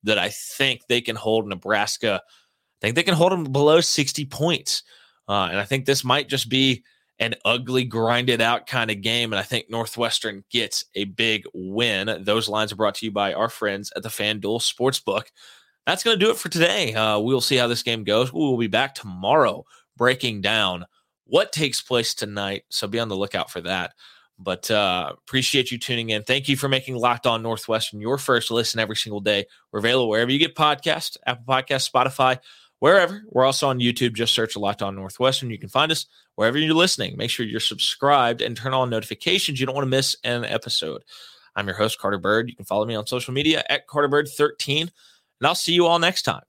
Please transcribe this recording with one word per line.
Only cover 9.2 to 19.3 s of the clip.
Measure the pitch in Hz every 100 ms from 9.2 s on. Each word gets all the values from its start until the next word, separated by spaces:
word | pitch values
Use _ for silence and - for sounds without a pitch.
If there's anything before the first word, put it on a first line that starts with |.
| 117
And | 101
I |
think | 95 120 -
Northwestern | 113 113 - 117 - 110 98 _
gets | 120 107 - - 98
a | 101
big | 92 113 110 -
win. | - 92 101 120 98 101 90 95
Those | 110 110
lines | 107 107
are | 101
brought | 107 98
to | 113
you |
by | 101 101
our | 76 113
friends | - 107 101 104 -
at |
the | 113
FanDuel | - 104 107 98 117
Sportsbook. | - - 127 131 - 98 - _ - - _ _ -
That's | 180
gonna | 233 220
do | 208
it | 233
for | 165
today. | 165 170 202 139
Uh, | 110 110 104
we'll | 113 131
see | - 131
how | 120
this | 117
game | - 113
goes. | 101 107 127
We | 165
will | 147 127
be | 113
back | 110 135
tomorrow | - 110 90 98